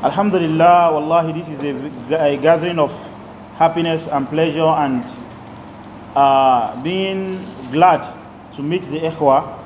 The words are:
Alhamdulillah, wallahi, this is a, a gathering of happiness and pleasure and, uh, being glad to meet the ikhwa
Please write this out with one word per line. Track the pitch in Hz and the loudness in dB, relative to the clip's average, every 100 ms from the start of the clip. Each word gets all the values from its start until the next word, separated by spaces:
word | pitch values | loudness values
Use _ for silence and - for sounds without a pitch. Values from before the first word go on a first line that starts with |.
Alhamdulillah, | 135 151 202 185 165 160 170 175 170 | -2 0 0 0 0 4 6 6 4
wallahi, | 156 151 170 165 | 2 0 0 0
this | 160 165 | -6 -8
is | 147 | -8
a, | 143 127 143 127 120 160 147 | -6 -6 -10 -12 -6 0 0
a | 139 | 2
gathering | 147 165 175 170 | 2 2 2 0
of | 147 - - - - - - - | -2 -2 -16 -18 -20 -20 -20 0
happiness | 165 165 165 160 160 | 0 2 -2 -2 -2
and | 147 131 | -4 -2
pleasure | 151 165 147 160 | 0 0 2 2
and, | 160 143 127 117 - - - - - - - - - - 139 | 2 0 -2 -6 -14 -18 -18 -20 -20 -20 -20 -20 -20 -6 2
uh, | 139 135 135 123 110 123 | 4 6 4 2 0 -6
being | 143 185 190 190 190 190 190 - 127 | -4 -2 -2 -4 -6 -8 -12 -16 -6
glad | 139 180 156 - - - - - | 4 4 4 -2 -16 -20 -20 -20
to | - | -10
meet | 143 180 | -4 -4
the | 175 151 | -4 -6
ikhwa | 160 160 147 135 - - | -6 0 2 2 0 -14